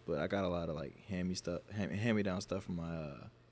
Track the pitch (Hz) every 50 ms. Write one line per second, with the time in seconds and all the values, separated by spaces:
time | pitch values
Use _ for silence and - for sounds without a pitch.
0 | - - 85 71 76 92 98 98 98 90 87 85 85 82 78 73 73 67 - -
1 | - - 95 90 90 90 90 90 - - 87 82 - - 101 107 101 73 - 98
2 | 107 120 110 107 98 101 92 92 98 - 92 95 101 - 92 85 82 85 85 82
3 | 78 73 69 58 60 - - - - -